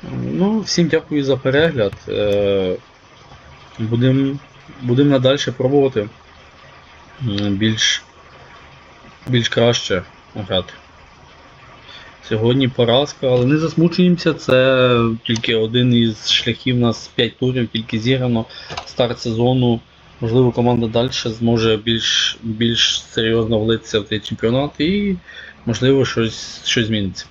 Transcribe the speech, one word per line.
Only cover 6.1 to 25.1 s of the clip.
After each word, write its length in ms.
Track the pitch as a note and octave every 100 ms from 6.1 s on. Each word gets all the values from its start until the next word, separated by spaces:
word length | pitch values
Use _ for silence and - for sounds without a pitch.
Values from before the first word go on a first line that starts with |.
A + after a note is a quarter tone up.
| - - - - - - - - - - -
м, 320 | B2 G2+ G2+ G2
більш, 480 | G#2+ A2 - - - - - - - - - - - - - - -
більш 220 | B2 A2+
краще 540 | - A#2 A#2 - F#2 F2 - - A#2+
грати. 380 | G2 F#2 F2+ - - - - - - - - - - - - - - - -
Сьогодні 380 | A2 A#2 B2+ C3
поразка, 600 | C3 A#2 B2 C#3+ - C3+
але 180 | B2+ B2
не 120 | D3+
засмучуємося, 760 | D#3+ D#3 E3+ E3+ F3+ F3 E3+
це 680 | D3+ - B2+ C3 C3 B2+ A#2+ A#2 A2+
тільки 320 | - A2+ A#2 A2+
один 380 | A2 A#2+ B2
із 380 | A#2+ A#2 G#2+ -
шляхів, 440 | - - A2 - B2
у 40 |
нас 280 | A#2 A2 - -
п'ять 220 | A#2 -
турів 300 | B2+ B2+ A#2
тільки 320 | A2+ A2+ A#2
зіграно, 460 | A2+ C3 B2+ A#2 A2+ - - - -
старт 340 | - A#2+ A#2
сезону. 600 | B2 A2+ A#2+ B2+ B2 A#2 - _ - -
Можливо, 300 | A#2 A#2+ B2+
команда 360 | A#2+ A#2+ A#2+ A2+
дальше 420 | A#2 B2 B2+ A#2+
зможе 480 | A2+ A#2 A#2 A2+ G#2+
більш, 600 | A2 A2+ - - - -
більш 580 | A2+ A2 A#2 A2+ - -
серйозно 580 | - - A2+ A2+ A2 A2+
влитися 400 | A2 A2+ - A2
в 40 |
цей 160 | G2+ G#2+
чемпіонат 520 | - A2+ A2 B2 C#3+ -
і, 360 | D3+ G3+ G3+